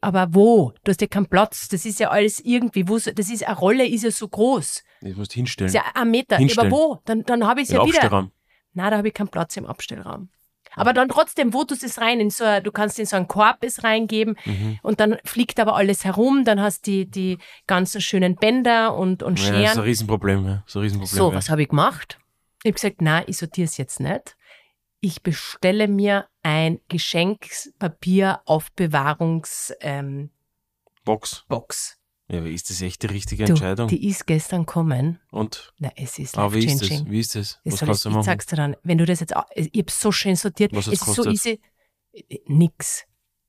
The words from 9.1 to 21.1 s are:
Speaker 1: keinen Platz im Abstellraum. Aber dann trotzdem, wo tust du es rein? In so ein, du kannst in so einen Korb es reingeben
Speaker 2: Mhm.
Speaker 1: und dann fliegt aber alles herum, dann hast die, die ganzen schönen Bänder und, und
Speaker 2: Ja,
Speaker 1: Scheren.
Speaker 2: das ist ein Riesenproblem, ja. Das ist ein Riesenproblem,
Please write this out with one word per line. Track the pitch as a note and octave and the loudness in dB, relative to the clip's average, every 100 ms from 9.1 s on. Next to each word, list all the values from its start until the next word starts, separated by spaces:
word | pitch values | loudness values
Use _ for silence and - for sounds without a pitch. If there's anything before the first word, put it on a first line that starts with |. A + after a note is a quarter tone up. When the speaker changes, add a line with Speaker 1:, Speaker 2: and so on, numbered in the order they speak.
Speaker 1:
keinen | - G3+ | -4 -4
Platz | E3 E3 - | -4 -6 -8
im | - | -10
Abstellraum. | - - - - - F#3 _ _ _ _ - | -12 -12 -12 -12 -14 -16 _ _ _ _ -2
Aber | G#3+ | 2
dann | B3 B3+ | 4 2
trotzdem, | D4 D#4 - B3 | 2 2 0 0
wo | A#3+ | 0
tust | D#4 C4+ | -2 -4
du | B3+ | -6
es | - | -2
rein? | A3+ A#3+ | 0 2
In | G#3 | 0
so | - | 0
ein, | A3+ G3+ | 2 2
du | G3+ | 0
kannst | G#3 G#3 - | -2 -2 -2
in | G#3+ | -2
so | G3 | -2
einen | F3+ | 0
Korb | G3+ G#3+ - | 2 4 2
es | C4+ - | -4 -2
reingeben | A3+ A3 A3 G#3+ A3 G#3 | 0 0 0 0 -2 -2
Speaker 2:
Mhm. | - G2 G#2+ G#2+ | -4 -4 -4 -4
Speaker 1:
und | - G#3+ | -2 2
dann | G#3+ A3 | 2 0
fliegt | - A#3 A#3+ - | -2 -2 0 0
aber | G#3+ | 2
alles | G#3 G3+ G3 | 2 2 0
herum, | F#3+ F#3+ B3 C#4 | 0 2 4 4
dann | A3+ G3+ | 4 2
hast | G#3 - - | 2 -2 -2
die, | G3 F#3+ | -2 -2
die | G3 F#3 F3+ - - - | -4 -4 -4 -10 -10 -2
ganzen | F#3 F#3 G3+ | 0 0 -4
schönen | - F#3+ F#3 F3+ | -2 2 2 2
Bänder | G#3+ B3+ A#3+ A#3 A3+ - | 2 4 4 4 2 0
und, | F#3 F#3 | -2 -2
und | - F3+ | -2 0
Speaker 2:
Ja, | G3+ | 2
Speaker 1:
Scheren. | G2+ | 4
Speaker 2:
das | G#3+ | 4
ist | A2+ | 2
ein | |
Riesenproblem, | G#2+ A2 G#2+ G#2+ G2 G2 F#2+ | 2 0 0 0 2 2 0
ja. | G2 | -4
Das | - | -6
ist | G2+ | -4
ein | |
Riesenproblem, | G#2 G2+ F#2 | -2 -2 -2